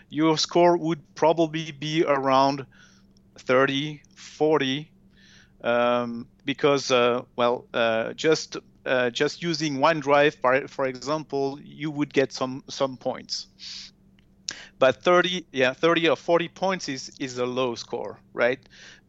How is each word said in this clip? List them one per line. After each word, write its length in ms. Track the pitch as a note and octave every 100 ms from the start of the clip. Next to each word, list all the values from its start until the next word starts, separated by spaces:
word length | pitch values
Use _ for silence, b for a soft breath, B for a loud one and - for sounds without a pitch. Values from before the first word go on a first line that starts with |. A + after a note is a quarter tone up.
| B
your 280 | C#3+ D#3+ D#3
score 380 | - F3 F3 F3
would 240 | D#3+ D#3+ - -
probably 560 | D#3 E3 D#3+ D#3+ D#3+
be 320 | C#3 D3+ D#3
around 600 | - C#3 C3+ C3 C#3 C#3 B2 b b b b _ _ -
thirty, 640 | - B2+ C#3 C#3 D3+ D3 _ -
forty, 760 | - - D3+ D3+ C3 C#3 D#3 _ _ b b b b _
um, 640 | A#2+ A#2+ A#2+ A#2+ A#2+ A#2 - _
because, 480 | - C3 D3 C#3 -
uh, 300 | B2+ A#2+ A#2+ - -
well, 280 | A#2+ B2 -
uh, 380 | B2+ A#2 A2+ A#2
just, 460 | A#2 D#3 D#3 - - _ _ C#3+
uh, 240 | C3 B2
just 320 | A#2 D3 -
using 360 | E3+ D3+ D#3 C3+
OneDrive, 580 | D3+ D#3+ C#3 C#3+ D3 -
for, 320 | B2+ C3 C3+
for 180 | - C3
example, 720 | B2+ C3 D#3 - C#3 C#3 D3
you 280 | C#3+ C#3+ D3+
would 220 | C#3+ C#3+
get 200 | C#3 C3+
some, 280 | - C3 C3+ -
some 300 | - C3+ B2+
points. 500 | C3 D#2 - - - _ B B B _ _ _ _ _ - B B -
But 220 | C3 -
thirty, 420 | F3+ F3+ F3+ F3+ -
yeah, 220 | C3 B2+
thirty 360 | C3 E3 E3 E3
or 60 | B2+
forty 340 | - E3+ E3+
points 400 | - F#3 F#3 -
is, 220 | C3 - -
is 180 | C3+ B2
a 80 | B2
low 300 | B2+ B2+ A2+
score, 440 | - A#2+ G#2+ - _
right? 260 | - A#2+ B2+ - B B B